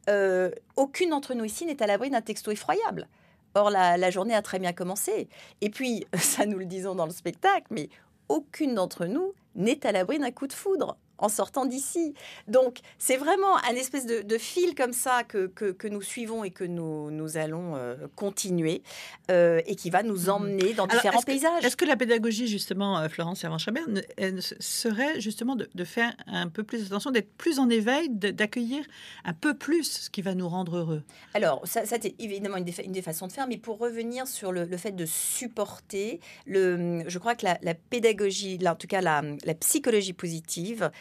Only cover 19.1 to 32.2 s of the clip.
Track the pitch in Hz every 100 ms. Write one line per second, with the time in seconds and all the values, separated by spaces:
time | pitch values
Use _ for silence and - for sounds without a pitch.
19.1 | - - 185 170 165 165 196 175 185 226
20.1 | 196 175 196 202 196 185 220 190 233 214
21.1 | 233 262 269 320 339 254 - 311 240 240
22.1 | 233 226 214 240 208 - 185 202 185 156
23.1 | - 165 190 165 160 214 240 330 196 -
24.1 | - 190 185 - - - - 233 214 285
25.1 | 311 214 208 240 247 - 175 175 - 233
26.1 | - - 185 175 160 214 233 196 202 277
27.1 | 247 196 - 339 269 254 233 214 277 330
28.1 | 214 202 180 208 247 233 277 285 - -
29.1 | - - 160 302 285 - 330 285 - -
30.1 | - 190 185 175 180 175 175 165 156 -
31.1 | - - 208 175 135 175 233 214 233 214
32.1 | -